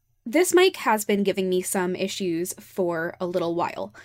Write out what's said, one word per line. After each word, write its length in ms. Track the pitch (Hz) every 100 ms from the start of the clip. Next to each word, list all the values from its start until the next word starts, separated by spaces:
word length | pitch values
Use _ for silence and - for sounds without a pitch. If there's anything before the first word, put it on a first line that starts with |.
| _ _
this 300 | 233 277 359
mic 220 | 349 381 -
has 260 | 254 214
been 200 | 208 208
giving 260 | 196 190 185
me 140 | 180
some 320 | 185 202 180 185
issues 580 | 190 - 185 165 180 -
for 560 | - - 175 170 170 -
a 60 | 180
little 300 | 180 170 170
while. 360 | 160 - 196 -